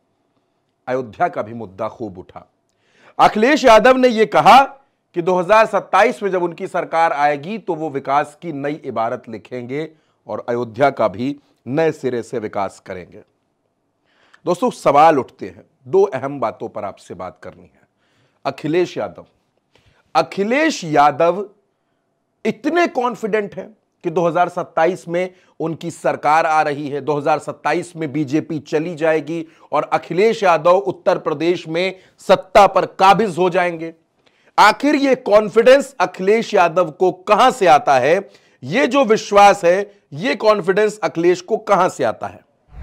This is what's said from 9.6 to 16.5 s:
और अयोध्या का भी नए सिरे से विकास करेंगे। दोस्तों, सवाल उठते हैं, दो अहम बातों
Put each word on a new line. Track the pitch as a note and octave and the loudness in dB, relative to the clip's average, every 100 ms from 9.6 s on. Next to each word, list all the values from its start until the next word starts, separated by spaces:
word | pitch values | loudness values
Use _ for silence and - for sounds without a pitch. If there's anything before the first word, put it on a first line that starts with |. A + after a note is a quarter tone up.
| A#2+ C#3 D#3 _ _ _ A#2+ | -10 -10 -10 _ _ _ -12
और | G#2+ - | -10 -6
अयोध्या | A#2+ A#2+ G#2+ C#3+ | -6 -4 0 0
का | B2 G#2+ | 2 -2
भी | F#2+ C3 C#3+ _ _ A2+ | -2 -8 -8 _ _ -6
नए | D3 D#3+ | 0 0
सिरे | - C3 A#2+ | -2 -6 -6
से | G#2+ B2 | -6 -8
विकास | G#2 G2+ F#2+ - | -8 -6 -8 -10
करेंगे। | - F#2 F2 F#2 _ _ _ _ _ _ _ _ _ _ _ _ D#3 | -16 -16 -16 -20 _ _ _ _ _ _ _ _ _ _ _ _ -6
दोस्तों, | F3 B3 | -2 -2
सवाल | - E3 C#3 E3 C#3+ | -2 2 6 6 4
उठते | - - G2 | -2 -10 -18
हैं, | F#2+ _ _ B2 | -18 _ _ -2
दो | F#3+ | 0
अहम | G3+ B2+ C#3 C#3+ | 0 -2 -8 -6
बातों | A2+ | -6